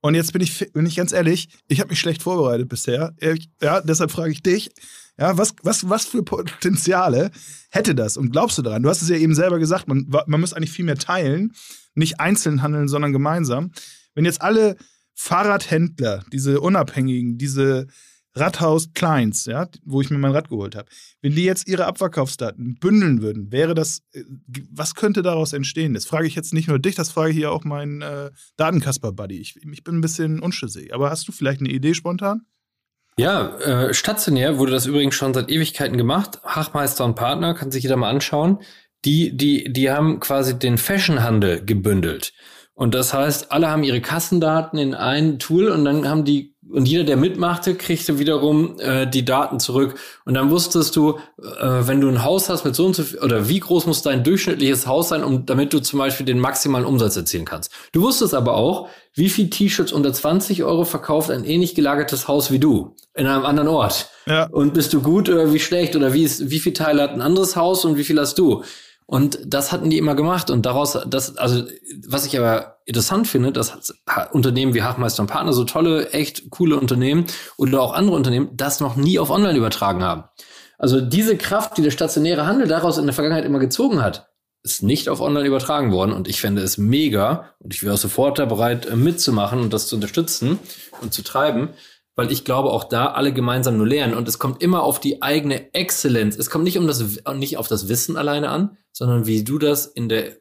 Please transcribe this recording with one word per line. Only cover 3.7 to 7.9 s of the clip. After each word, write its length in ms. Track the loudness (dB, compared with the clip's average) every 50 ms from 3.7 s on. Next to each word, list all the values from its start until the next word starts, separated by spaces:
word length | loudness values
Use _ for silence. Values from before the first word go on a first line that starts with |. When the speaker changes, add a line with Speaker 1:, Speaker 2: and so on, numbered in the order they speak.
| 0 0
Speaker 1:
deshalb 300 | 0 0 0 0 0 -2
frage 200 | -2 -4 -4 -4
ich 120 | -4 -2 0
dich, 260 | 0 0 0 -2 -8 _ _ -20 -20 -20 -20 -20 _ _ -2
ja, 180 | 0 0 2
was, 200 | 2 0 0 -2 _ -4
was, 260 | -2 -2 -2 0 -2
was 160 | -2 -2 -2
für 160 | -4 -4 -4
Potenziale 1080 | -4 -2 -6 -6 -6 -8 -10 -4 -2 0 0 0 2 2 2 2 2 2 2 2 0 0 -4 -10 -20 -20 -20 -20 -20 _
hätte 240 | -2 0 0 2